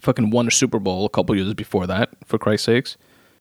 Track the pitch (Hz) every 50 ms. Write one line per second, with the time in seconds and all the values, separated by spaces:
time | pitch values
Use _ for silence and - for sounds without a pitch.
0 | - - 127 - 117 107 110 120 120 117 - - 135 120 - 113 98 95 92 92
1 | 101 104 - - 92 90 113 98 95 98 107 - 101 - - 101 90 90 95 101
2 | 120 - - - - - - 110 - - 107 104 - - 113 120 139 - - _
3 | _ _ _ _ _ _ _ _